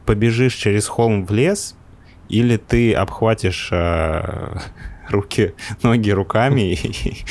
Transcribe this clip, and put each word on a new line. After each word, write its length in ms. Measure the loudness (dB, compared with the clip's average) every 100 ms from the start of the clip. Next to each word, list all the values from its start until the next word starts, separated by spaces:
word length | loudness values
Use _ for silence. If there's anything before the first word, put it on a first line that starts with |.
| -2
побежишь 480 | 2 2 2 0
через 320 | 2 0 0 0
холм 380 | 0 2 2 0
в 60 |
лес, 420 | 2 2 0 -6 -14 -20 -20 -20 -20 -2
или 260 | 2 4 2
ты 380 | 2 2 4
обхватишь, 720 | 2 0 0 0 2 0 -2 -4
а, 840 | -2 0 0 0 -2 -4 -8 -8 -10 -12 -14
<laughs> 260 | -16 -16 -4
руки, 440 | -4 -2 0 0 -2 -12 -2
ноги 280 | 0 2 2
руками 640 | 0 0 0 2 2 0
<laughs> 0 |
и, 520 | -2 -4 -6 -8 -8 -12